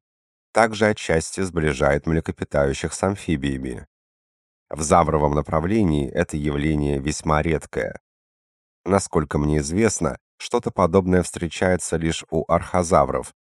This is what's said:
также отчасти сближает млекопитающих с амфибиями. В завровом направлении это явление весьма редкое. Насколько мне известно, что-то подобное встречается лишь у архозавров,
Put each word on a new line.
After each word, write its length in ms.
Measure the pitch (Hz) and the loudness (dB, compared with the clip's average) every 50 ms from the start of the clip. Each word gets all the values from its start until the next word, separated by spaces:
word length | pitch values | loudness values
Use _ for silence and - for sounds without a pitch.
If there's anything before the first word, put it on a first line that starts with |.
| - _ _ _ _ _ _ _ _ _ - | -6 _ _ _ _ _ _ _ _ _ 2
также 360 | 107 117 113 110 101 110 107 | 2 2 2 2 2 2 2
отчасти 520 | 107 - - - 82 82 - - - - | 2 0 0 0 0 0 0 -2 -4 -4
сближает 680 | 95 90 85 82 78 78 69 64 73 69 71 76 - | -4 -2 -2 0 0 0 0 2 2 2 2 2 0
млекопитающих 880 | 82 80 82 - - - - - - - 73 71 69 69 - - 80 - | 0 0 0 -2 -4 -8 -8 -10 -4 0 0 0 0 0 -4 -6 -8 -4
с 100 | - - | -2 -2
амфибиями. 840 | 95 101 - - - 82 71 65 71 67 65 65 64 60 50 - - _ _ _ _ _ _ _ _ _ _ _ _ _ _ _ _ | -2 -2 -4 -2 -4 -2 -2 -2 -4 -4 -4 -6 -8 -10 -12 -14 -18 _ _ _ _ _ _ _ _ _ _ _ _ _ _ _ _
В 140 | - 73 78 | -8 -6 0
завровом 520 | 73 92 87 82 76 78 76 73 73 71 | 4 4 4 4 4 2 2 2 2 0
направлении 760 | 73 71 - 80 80 78 90 107 113 104 85 76 73 69 58 | 0 -2 -2 -2 -2 0 0 0 2 2 2 2 0 -2 -2
это 260 | - - 87 - - | -2 -2 -2 -2 -4
явление 600 | 78 73 76 71 71 71 78 78 73 73 71 71 69 | -4 -4 -2 -2 0 0 0 0 0 0 -2 -2 -2
весьма 420 | 67 76 76 - - 80 76 76 | -4 -6 -6 -4 -2 0 0 0
редкое. 580 | 78 82 80 71 - - - 67 60 - - - - _ _ _ _ _ _ _ _ _ _ _ _ _ _ _ _ | 2 0 -2 -2 -4 -6 -6 -6 -6 -6 -8 -12 -20 _ _ _ _ _ _ _ _ _ _ _ _ _ _ _ _
Насколько 540 | 87 98 98 - - - 85 78 - - 76 | 0 0 0 0 0 0 0 0 0 0 0
мне 200 | 73 76 76 76 | 2 2 2 0
известно, 600 | 73 71 80 101 113 104 - - 85 71 64 - - _ _ _ | 0 0 0 2 2 2 2 0 -2 -2 -4 -6 -12 _ _ _
что-то 320 | - - - 120 - 120 | -8 -4 -4 -2 -2 -2
подобное 520 | - - 92 82 82 98 90 92 92 90 85 | 0 2 2 4 4 4 4 4 2 2 2
встречается 760 | - - - 87 80 - - 95 92 92 87 - - - | 0 -4 -6 -6 -6 -4 0 2 2 2 0 -2 -4 -4
лишь 280 | 80 80 82 80 - - - | -2 -2 -2 -2 -4 -6 -4
у 140 | 80 80 - - | -4 -4 0 2
архозавров, 840 | 85 87 85 - - 90 87 80 92 78 71 65 65 64 - - - _ | 0 0 0 0 0 -2 2 4 4 4 4 2 0 -4 -6 -6 -14 _